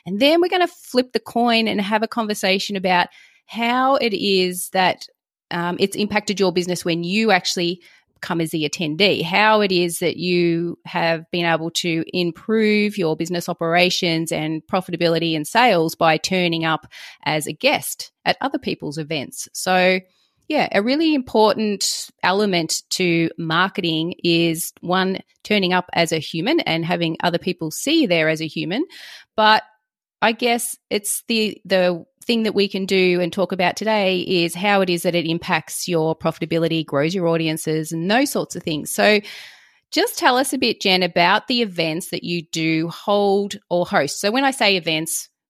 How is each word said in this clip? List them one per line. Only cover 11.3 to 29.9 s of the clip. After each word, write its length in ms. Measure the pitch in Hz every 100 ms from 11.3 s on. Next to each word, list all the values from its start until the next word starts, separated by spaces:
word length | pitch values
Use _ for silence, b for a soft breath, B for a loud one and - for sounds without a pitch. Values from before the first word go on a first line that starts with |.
been 140 | 175 170
able 240 | 160 165
to 340 | - 175 165 -
improve 840 | 180 175 160 - 220 214 208 208 208
your 180 | 160 156
business 320 | 165 175 175
operations 840 | 170 165 170 180 - 175 160 165
and 320 | 160 156 156 -
profitability 680 | 190 180 170 170 165 165
and 120 | 160 151
sales 480 | 226 247 175 160
by 240 | - 165 156
turning 460 | - 185 175 165
up 220 | 165 156 - B B B
as 220 | 143 156 151
a 60 |
guest 600 | 156 262 262 - - - _
at 120 | - -
other 180 | 269 294
people's 400 | 202 170 156 147
events. 500 | 151 156 120 - -
So, 460 | - 185 185 185 185 185 _ _ _ -
yeah, 200 | 302 -
a 100 | 202
really 320 | 220 285 320
important 960 | 294 254 220 214 - 214 196 - - - _
element 580 | 180 196 208 175 160 - -
to 400 | - 180 165 165 -
marketing 760 | 165 160 185 - 175 160 165 -
is, 480 | 175 165 170 165 - -
one, 400 | 175 185 185 185 - _
turning 280 | - 208 180
up 160 | 180 -
as 200 | - 170
a 60 | 160
human 420 | - 165 202 339
and 240 | - 165
having 320 | 165 180 165 165
other 160 | 175 165
people 320 | 190 - 160
see 320 | - 277 330
you 60 | 233
there 200 | 170 156
as 120 | 160
a 60 | 160
human. 360 | 165 156 214 370 B B B B -
But 260 | 214 220 - _ _